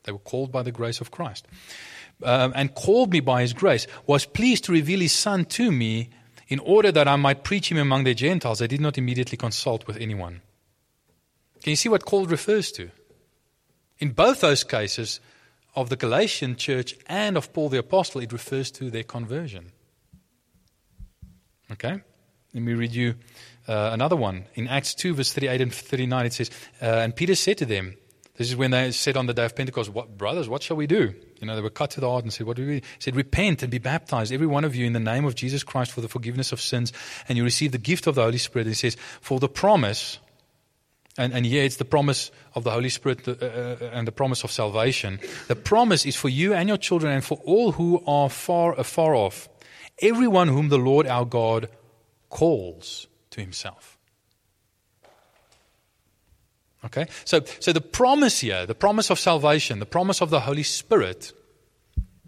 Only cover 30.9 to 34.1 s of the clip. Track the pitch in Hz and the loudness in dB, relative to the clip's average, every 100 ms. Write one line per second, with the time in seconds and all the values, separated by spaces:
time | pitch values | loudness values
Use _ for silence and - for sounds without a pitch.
30.9 | 202 117 98 - _ 110 110 107 - 147 | 2 2 -2 -16 _ -8 -6 -6 -4 -4
31.9 | - 127 123 113 - 113 120 139 143 - | -2 -2 -2 -4 -6 -6 -6 -4 -6 -8
32.9 | - - 127 131 - 202 156 127 123 127 | -10 -4 -4 0 0 2 0 -2 -4 -2
33.9 | 160 - | -4 -2